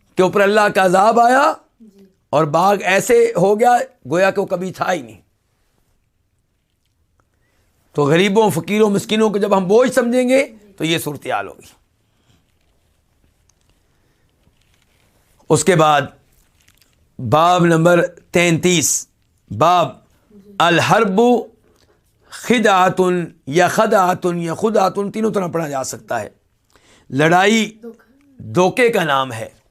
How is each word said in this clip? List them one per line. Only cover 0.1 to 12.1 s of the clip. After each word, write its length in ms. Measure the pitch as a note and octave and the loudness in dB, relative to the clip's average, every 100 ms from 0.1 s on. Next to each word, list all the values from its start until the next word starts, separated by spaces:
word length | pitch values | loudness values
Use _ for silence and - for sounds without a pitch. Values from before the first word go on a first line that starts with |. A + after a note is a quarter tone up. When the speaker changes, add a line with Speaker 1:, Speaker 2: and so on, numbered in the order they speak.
| - | -2
Speaker 1:
کے 60 | |
اوپر 180 | F#3 G3+ | 0 2
اللہ 280 | G3 G#3+ G#3 | 2 2 0
کا 100 | F#3+ | 0
عذاب 360 | F#3+ F#3 G#3+ A3+ | 2 2 4 4
آیا 320 | A#3 C4 D#4 D4+ _ _ | 4 2 0 -2 _ _
Speaker 2:
جی۔ 240 | G#3+ G3+ G3 _ _ | -20 _ -20 _ _
Speaker 1:
اور 140 | C#3 | -2
باغ 320 | D#3 E3 F#3+ G3+ | 0 0 2 0
ایسے 480 | F3+ F#3+ - A#3+ A#3 - | 0 0 2 2 2 2
ہو 240 | F#3+ G#3+ | 0 2
گیا 160 | B3 - - _ B2 | 2 0 -2 _ -6
گویا 200 | E3+ G3 | 0 0
کہ 100 | F#3+ | 0
وہ 60 | F#3+ | -4
کبھی 260 | F3+ F#3 | -6 -8
تھا 200 | - F3 | -8 -6
ہی 100 | F3+ | -6
نہیں۔ 180 | A#2 G2 _ _ _ _ _ _ _ _ _ _ _ _ _ _ _ _ _ _ _ _ _ _ _ _ _ _ _ | -8 -20 _ _ _ _ _ _ _ _ _ _ _ _ _ _ _ _ _ _ _ _ _ _ _ _ _ _ _
تو 120 | - | -4
غریبوں، 460 | C#3+ E3 G3+ G3+ G#3+ | 0 2 2 2 2
فقیروں، 400 | E3 - G#3 A3 | 0 -4 0 0
مسکینوں 400 | G3 - G#3+ A3 | 0 -4 -2 -2
کو 80 | G#3+ | -2
جب 180 | G3+ G3 | 0 0
ہم 120 | F3+ | 2
بوجھ 220 | A3 C4 | 2 2
سمجھیں 380 | C4 A#3+ B3+ B3 | 0 0 0 0
گے 280 | C4 C#4+ - - - | 0 0 -8 -20 -8
تو 80 | |
یہ 140 | D#3 E3 | -4 -4
صورتحال 500 | D3+ C#3 B2+ G#2+ F#2+ | -6 -10 -8 -6 -8
ہوگی۔ 180 | - - _ _ _ _ | -14 -20 _ _ _ _